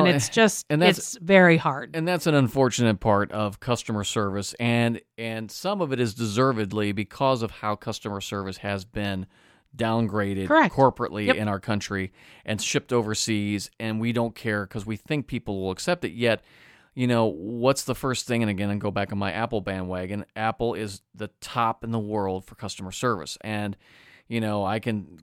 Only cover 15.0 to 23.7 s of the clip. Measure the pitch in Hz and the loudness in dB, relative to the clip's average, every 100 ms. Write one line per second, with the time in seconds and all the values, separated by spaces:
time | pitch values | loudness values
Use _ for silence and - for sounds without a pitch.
15 | - 151 123 120 - 98 95 95 - 175 | -4 -4 -4 -8 -6 -4 -4 -4 -2 -2
16 | 98 98 117 107 _ - - - _ - | -4 0 0 0 _ -20 -20 -20 _ -2
17 | 123 120 110 78 98 120 123 139 - 123 | 2 4 2 0 -8 0 2 2 -2 -2
18 | 139 123 - 120 110 98 101 104 104 101 | -2 -4 -2 0 0 0 -2 -2 -2 -2
19 | 101 101 98 87 110 110 95 95 90 92 | -2 -2 -2 -2 -2 -2 -4 -6 -4 -6
20 | 92 101 - 107 110 - 117 92 110 98 | -6 -8 -8 -4 -4 -2 -2 -2 -6 -10
21 | _ - 104 _ - 123 113 113 113 113 | _ -12 -12 _ -8 -2 0 -2 -4 -4
22 | 104 107 98 92 - - 101 - 92 - | -2 -2 -2 -4 -8 -12 -12 -10 -10 -4
23 | 127 101 73 - 107 107 104 | -2 -2 -6 -10 -6 -4 -4